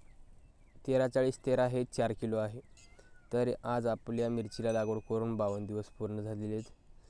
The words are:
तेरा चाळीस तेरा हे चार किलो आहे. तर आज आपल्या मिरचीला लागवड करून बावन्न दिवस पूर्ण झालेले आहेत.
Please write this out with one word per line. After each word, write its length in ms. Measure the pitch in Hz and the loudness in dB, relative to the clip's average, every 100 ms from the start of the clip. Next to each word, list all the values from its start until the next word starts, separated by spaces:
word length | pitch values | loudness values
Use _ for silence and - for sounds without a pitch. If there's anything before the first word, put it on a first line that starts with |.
| - - - - - - - - - | -20 -20 -20 -20 -20 -20 -20 -10 2
तेरा 200 | 131 131 | 4 4
चाळीस 380 | 131 131 - 135 | 4 2 2 2
तेरा 220 | 127 123 | 4 4
हे 160 | 127 | 2
चार 300 | 123 - 113 110 | -2 0 0 0
किलो 160 | 113 110 | 0 0
आहे. 220 | 107 120 - - - - - - - | 0 -6 -16 -20 -20 -20 -20 -20 -2
तर 160 | 120 123 - | 0 2 0
आज 240 | 117 120 117 | 0 0 0
आपल्या 420 | 110 - 117 117 | -2 -2 0 0
मिरचीला 420 | 117 107 - 113 | 0 -4 -2 0
लागवड 280 | 110 107 110 - | 2 2 -2 0
करून 260 | 113 113 110 | -2 0 0
बावन्न 300 | 104 101 104 | 0 0 -4
दिवस 200 | 107 104 | -6 -6
पूर्ण 360 | - 107 107 | -6 -6 -4
झालेले 320 | 107 104 107 | -4 -4 -4
आहेत. 100 | 110 110 - - - | -4 -6 -16 -20 -20